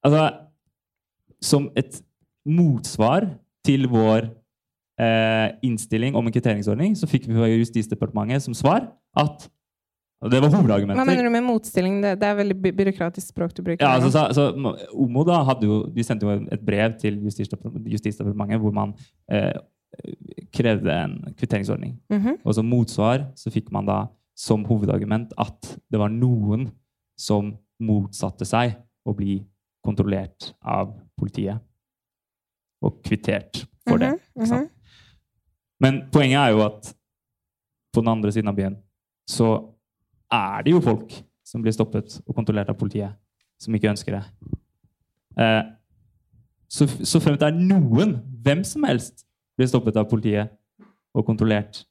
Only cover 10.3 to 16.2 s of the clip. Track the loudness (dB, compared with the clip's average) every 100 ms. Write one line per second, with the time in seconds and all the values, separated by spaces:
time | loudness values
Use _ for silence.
10.3 | 4 6 6 4 4 2 0 2 2 2
11.3 | 2 0 -2 -2 -2 0 0 -2 0 0
12.3 | 0 0 0 -2 0 0 0 -4 -6 -12
13.3 | -6 -6 -4 -6 0 4 4 4 4 4
14.3 | 4 2 0 -4 -4 -10 -2 0 2 2
15.3 | 4 2 2 2 2 0 -4 -2 -2